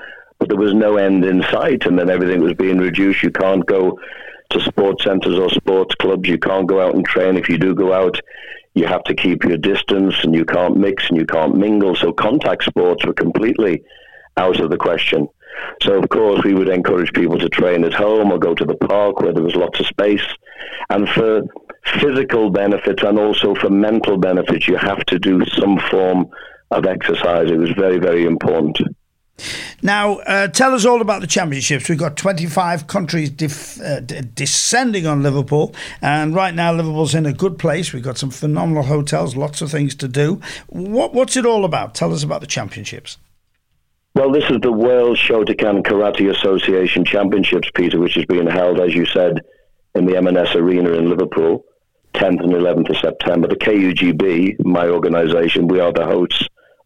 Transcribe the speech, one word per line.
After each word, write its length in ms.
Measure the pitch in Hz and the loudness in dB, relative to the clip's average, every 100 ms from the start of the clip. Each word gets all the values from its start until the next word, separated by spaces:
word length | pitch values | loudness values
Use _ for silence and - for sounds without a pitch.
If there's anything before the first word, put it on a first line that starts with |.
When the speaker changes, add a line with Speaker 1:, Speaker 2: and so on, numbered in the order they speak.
| - - - - | -14 -20 -18 -8
Speaker 1:
but 80 | 90 | -4
there 80 | 98 | 0
was 160 | 104 | 2
no 240 | 101 107 104 | 2 2 2
end 260 | 98 95 | 2 2
in 200 | 92 92 95 | 2 2 0
sight, 340 | 110 160 131 - | 0 0 0 0
and 140 | 90 | 0
then 100 | 87 | 2
everything 320 | 92 90 90 | 0 0 2
was 120 | 82 | 0
being 260 | 85 95 92 | 0 0 2
reduced. 420 | 92 85 98 95 | 0 2 0 2
You 80 | 87 | 0
can't 340 | - 95 95 90 | 0 0 0 2
go 320 | 98 92 - - - - - - | 2 2 -2 -10 -18 -18 -20 -6
to 100 | - | -4
sports 440 | - - 98 95 | -2 0 0 0
centres 340 | - 95 90 87 | 0 0 0 0
or 120 | 92 | 0
sports 440 | 107 - 95 92 - | 0 0 0 0 -2
clubs. 320 | 98 92 92 | -2 0 0
You 120 | 85 | -2
can't 260 | - 95 92 | 0 0 0
go 160 | 95 | 2
out 140 | 92 87 | 2 0
and 100 | 87 | 0
train. 320 | - 92 92 | 0 2 0
If 100 | 85 | 0
you 120 | 82 | 0
do 160 | 92 90 | 0 2
go 180 | 92 | 2
out, 260 | 92 92 - - - - - _ | 2 2 -2 -10 -18 -20 -20 _
you 140 | - 82 | -2 0
have 160 | 90 | 0
to 100 | - | -2
keep 300 | 82 95 82 | -2 0 0
your 140 | 82 82 | 0 0
distance, 580 | 85 98 - 98 95 85 | 0 -2 0 0 2 0
and 100 | 78 | 0
you 120 | 80 80 | 0 0
can't 320 | 87 90 90 | 0 2 2
mix 320 | 98 95 - | 2 0 -2
and 80 | 82 | -2
you 100 | 80 | 0
can't 280 | 82 78 - | 0 2 2
mingle. 400 | 101 107 98 85 | 2 2 2 2
So 160 | 85 | 0
contact 520 | 82 107 127 - 90 | 0 0 0 0 -2
sports 420 | - - 90 87 - | -2 0 2 2 -2
were 80 | |
completely 680 | - - - 110 - 107 80 - - - - - - | -2 0 0 0 0 0 0 -6 -20 -20 -20 -10 -2
out 220 | 92 90 | 0 2
of 120 | 82 | 0
the 60 | 85 | 0
question. 500 | - 85 - 80 71 _ - - - - | 0 0 0 -2 -2 _ -20 -14 -12 -6
So, 100 | - 98 | 0 2
of 80 | 87 | 2
course, 340 | - 110 98 | 2 2 2
we 120 | 101 95 | 2 2
would 140 | 95 | 2
encourage 440 | 92 87 92 87 | 0 0 0 0
people 240 | - 85 85 | 0 0 0
to 120 | 85 | -2
train 340 | - 90 87 | 0 2 2
at 100 | 85 | 0
home 380 | - 104 110 104 | 0 2 2 2
or 80 | 87 | 2
go 160 | 87 85 | 0 0
to 100 | 85 | -2
the 100 | 82 | -2
park 460 | - 101 101 98 | 0 2 2 2
where 120 | 85 | 0
there 100 | 82 | 0
was 120 | 82 87 | 0 0
lots 240 | 87 - | -2 -2
of 60 | - | -4
space. 400 | - 104 104 - - - - - - - | 0 0 0 -2 -10 -18 -18 -16 -12 -4
And 180 | 98 101 | -2 0
for 340 | - 113 110 - - - - - - | 0 2 0 -2 -10 -20 -12 -6 -2
physical 500 | 147 131 135 120 107 | 0 0 0 0 2
benefits 540 | 98 101 101 - 98 | 2 0 0 0 0
and 160 | 104 107 | 2 2
also 340 | 104 101 104 | 2 2 0
for 160 | 98 104 | 2 2
mental 480 | 98 107 113 110 95 | 2 2 2 2 2
benefits, 500 | 92 90 - 85 - | 2 2 0 0 0
you 100 | 90 | 0
have 280 | 98 98 - | 0 -4 -2
to 140 | 92 | -2
do 260 | 95 92 82 - | 2 2 2 0
some 180 | 101 95 - | 2 2 2
form 340 | 95 92 92 82 - - - - | 0 2 0 -2 -6 -20 -20 -6
of 160 | - 92 | -2 -2
exercise. 640 | 95 - 85 87 85 82 | -2 -2 0 0 2 2
It 80 | 82 | 2
was 120 | 85 | 0
very, 280 | 90 95 90 | 0 2 2
very 260 | 87 85 85 | 2 2 2
important. 540 | 82 - 82 78 - - - _ _ _ - - - - - | 0 0 0 0 0 -4 -6 _ _ _ -16 -12 -12 -14 -6
Speaker 2:
Now, 360 | 190 208 208 196 | -2 0 0 -2
uh, 280 | - 196 196 | -2 0 0
tell 280 | - 262 254 | 2 2 4
us 100 | 220 | 4
all 160 | 240 | 4
about 200 | 214 196 | 2 -2
the 60 | 185 | -2
championships. 600 | - 180 139 123 139 - | -2 -2 -2 -2 -2 -2
We've 80 | 160 | -2
got 180 | 160 147 | -2 -4
twenty-five 720 | 196 185 170 175 175 175 160 | -4 -2 -4 -2 -2 -2 -4
countries 460 | 202 165 165 151 | -6 -4 -4 -4
def-, 500 | 147 156 - - - | -4 -6 -6 -14 -12
uh, 200 | - - | -8 -8
d-, 200 | 120 - 123 - | -8 -12 -12 -8
descending 720 | 143 - - 233 254 202 160 | -4 -2 0 0 0 0 0
on 160 | 143 | 0
Liverpool, 500 | 143 139 123 147 180 - - - | 0 0 0 0 -2 -6 -18 -6
and 360 | - 147 151 165 | -2 0 0 0
right 180 | 190 | -2
now 180 | 170 170 | 0 0
Liverpool's 440 | 170 160 156 156 165 | 0 -2 -2 0 0
in 100 | 151 | -2
a 80 | |
good 240 | 135 190 - | 0 -2 -2
place. 340 | 165 156 175 | -2 -2 -4
We've 120 | 127 | -8
got 160 | 127 120 | -10 -8
some 100 | 139 | -8
phenomenal 540 | 127 151 151 175 156 | -6 -4 -2 0 -2
hotels, 520 | 131 160 147 - 160 123 | 0 -2 -2 -4 -4 -6
lots 240 | 147 147 | -8 -8
of 100 | 151 | -6
things 240 | 151 143 135 | -2 -2 -4
to 120 | 135 | -6
do. 320 | 127 147 - - - - | -2 -2 -2 -8 -18 -16
What, 480 | 170 185 226 339 240 | -12 -6 -2 -2 0
what's 200 | 254 262 | 0 0
it 120 | 240 | 0
all 180 | 220 190 | 2 0
about? 300 | 143 104 - | -2 -6 -4
Tell 180 | 170 | -4
us 80 | 165 | -4
about 200 | 147 151 | -6 -8
the 60 | 123 | -8
championships. 720 | - 107 - 104 - - - _ _ _ _ _ _ _ _ _ | -8 -8 -12 -14 -14 -18 -20 _ _ _ _ _ _ _ _ _
Speaker 1:
Well, 180 | - 135 | 0 2
this 160 | 143 - | 2 2
is 80 | 123 | 0
the 100 | 123 | 0
World 460 | 107 120 127 120 113 | 2 4 4 4 2
Shotokan 640 | - 113 104 104 107 101 | 2 2 0 0 0 0
Karate 480 | - 101 104 101 98 | 0 2 2 2 0
Association 760 | 92 101 95 - 92 90 90 | 2 2 0 2 2 2 0
Championships, 680 | 87 101 98 104 90 90 - | 0 0 0 0 2 0 -2
Peter, 240 | - 87 85 | -2 0 2
which 200 | 87 90 | 0 0
is 80 | - | 0
being 200 | 90 85 | 0 0
held, 340 | 90 90 90 | 2 2 2
as 140 | 90 | 0
you 140 | 82 82 | 0 0
said, 320 | 98 90 80 - _ _ _ _ - | 2 2 0 -8 _ _ _ _ 0
in 100 | 90 | 2
the 100 | 90 | 2
M 120 | 92 | 2
and 100 | 90 | 2
S 160 | 85 | 2
Arena 380 | 87 87 90 87 | 2 2 2 2
in 180 | 82 85 | 2 0
Liverpool, 560 | 87 90 - 80 - - _ _ _ _ | 0 -2 0 0 0 -4 _ _ _ _
tenth 280 | - - 87 | -2 0 2
and 120 | 90 | 2
eleventh 360 | 87 87 82 80 | 2 2 2 0
of 80 | 78 | 0
September. 500 | 80 - - 87 80 | -2 -2 -2 0 0
The 80 | - | 0
K 200 | - 104 | 0 2
U 180 | 92 82 | 2 2
G 160 | 90 | 0
B, 440 | 80 95 85 95 - | 2 0 2 0 0
my 280 | - 87 87 | 0 2 2
organisation, 800 | 87 87 82 82 82 82 82 85 | 0 0 2 2 2 0 2 2
we 120 | 92 | 2
are 120 | 87 | 2
the 140 | 85 82 | 0 0
hosts 420 | 92 90 - - _ _ _ | 0 0 -2 -6 _ _ _